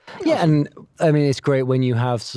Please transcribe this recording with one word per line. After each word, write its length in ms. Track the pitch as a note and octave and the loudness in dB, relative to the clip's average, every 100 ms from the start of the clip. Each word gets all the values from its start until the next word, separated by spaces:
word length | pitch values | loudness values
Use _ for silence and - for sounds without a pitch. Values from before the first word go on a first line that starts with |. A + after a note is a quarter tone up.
| - - D#4+ | -20 -6 -2
Yeah, 180 | D4+ | 0
and, 240 | E3 D3+ D3 - - - | 2 2 0 -6 -20 -2
I 120 | E3 | 2
mean, 140 | D3+ C#3+ | 2 2
it's 100 | B2+ | 0
great 240 | - C3+ | 0 0
when 200 | C3 C3 | 2 0
you 100 | B2+ | 0
have 260 | A#2 B2 A#2+ | 0 0 -2
s-, 140 | - | -6